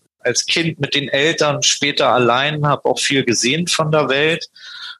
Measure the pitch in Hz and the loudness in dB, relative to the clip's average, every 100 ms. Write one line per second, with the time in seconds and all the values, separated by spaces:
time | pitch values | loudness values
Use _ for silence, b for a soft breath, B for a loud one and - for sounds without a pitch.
0 | _ _ 123 - - 170 165 156 139 143 | _ _ -4 -2 -2 -2 -2 -4 -2 -2
1 | 135 139 156 165 151 135 - - 143 139 | -2 0 0 2 0 0 0 0 -2 2
2 | 135 120 117 123 143 151 147 135 127 127 | 2 4 4 4 0 0 0 0 0 -2
3 | - 139 120 104 120 156 170 - 156 151 | 0 0 2 0 2 0 0 -2 2 2
4 | 131 135 156 165 - B B B B | 2 2 0 -2 -6 B B B B